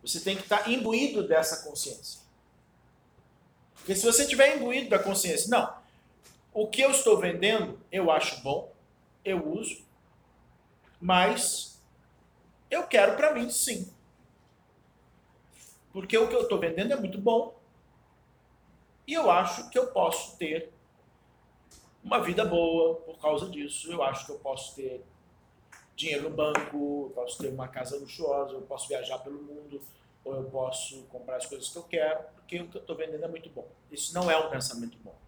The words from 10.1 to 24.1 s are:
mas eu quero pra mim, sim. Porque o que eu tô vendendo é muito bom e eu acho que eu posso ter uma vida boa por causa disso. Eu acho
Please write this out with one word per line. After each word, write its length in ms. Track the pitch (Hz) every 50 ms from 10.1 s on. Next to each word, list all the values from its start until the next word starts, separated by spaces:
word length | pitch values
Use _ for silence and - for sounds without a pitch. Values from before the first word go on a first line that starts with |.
| _ _ _ _ _ _ _ _ _ _ _ _ _ _ _ - _ _
mas 800 | 175 180 185 180 180 208 240 - - - - - - - - - _ _ _ _ _ _ _ _ _ _ _ _ _ _ _ _ _ _
eu 160 | - 330 349
quero 300 | - - 226 202 208 -
pra 180 | - 294 302 302
mim, 160 | 240 233 240
sim. 420 | - - - - 220 185 185 - - _ _ _ _ _ _ _ _ _ _ _ _ _ _ _ _ _ _ _ _ _ _ _ _ _ _ _ _ _ _ _ _ - - - - _ _ _ _
Porque 240 | 190 185 - -
o 120 | 226 233 226
que 60 | -
eu 120 | 247 220
tô 120 | - 202 185
vendendo 340 | - 165 165 170 202 240 277
é 40 |
muito 220 | 262 208 180 185 196
bom 400 | 196 233 226 233 - - - - _ _ _ _ _ _ _ _ _ _ _ _ _ _ _ _ _ _ _ _ _ _ _ _ _ _ _ _ _ -
e 20 | 285
eu 160 | 330 302 208
acho 400 | 170 180 190 - - - 240 -
que 60 | -
eu 120 | 247 254 -
posso 480 | - - 165 165 160 - - - -
ter 360 | - 175 156 156 165 170 - - _ _ _ _ _ _ _ _ _ _ _ _ _ _ _ _ _ _ _ - - - _ _ _
uma 220 | _ - - 240 -
vida 220 | 170 180 175 170
boa 500 | 175 175 170 170 165 165 165 165 165 165 165
por 180 | - - - -
causa 300 | - 151 151 147 185 190
disso. 420 | 180 147 143 143 - - - 160
Eu 140 | 175 170 139
acho 200 | 135